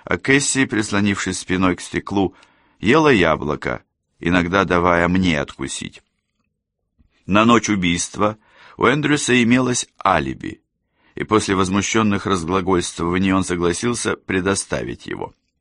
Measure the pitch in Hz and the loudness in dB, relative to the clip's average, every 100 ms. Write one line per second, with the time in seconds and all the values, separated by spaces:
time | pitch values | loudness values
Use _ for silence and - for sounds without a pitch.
0 | - 90 - 139 139 135 131 107 104 101 | -6 -4 2 2 2 -2 0 -2 -2 0
1 | 104 98 95 90 - 92 92 87 - 87 | 0 0 -4 -6 -4 0 0 0 -4 -8
2 | - 98 92 - _ _ _ _ 92 151 | -2 0 0 -2 _ _ _ _ 2 4
3 | 151 113 82 73 71 69 69 60 - _ | 6 4 4 2 -2 -4 -6 -8 -10 _
4 | _ _ 85 90 87 95 87 87 87 87 | _ _ 0 0 2 0 2 2 2 2
5 | 87 92 92 76 69 - 69 - 50 - | 2 2 0 0 -4 -8 -10 -8 -12 -14
6 | _ _ _ _ _ _ _ _ _ _ | _ _ _ _ _ _ _ _ _ _
7 | _ _ - 101 113 117 107 104 90 87 | _ _ -2 2 4 4 2 0 0 -2
8 | - - 104 107 _ _ - - 113 143 | -4 -2 -4 -4 _ _ -20 0 0 2
9 | 143 147 127 123 117 127 127 123 - _ | 0 -2 2 2 4 2 2 -2 -6 _
10 | 98 85 67 - - - _ _ _ _ | 0 0 0 -6 -10 -14 _ _ _ _
11 | _ - 71 107 98 95 92 101 95 110 | _ -10 0 0 2 0 0 0 0 0
12 | 107 98 101 95 82 95 90 90 87 - | 0 0 -2 -2 -2 -2 0 0 -2 -4
13 | 85 92 95 95 90 87 87 87 120 117 | -2 0 2 0 0 -2 -2 -2 -4 -4
14 | 107 85 - 92 92 98 - 69 58 60 | -4 -6 -4 -2 0 -2 -4 -6 -6 -10
15 | - 50 50 - _ _ | -12 -12 -12 -16 _ _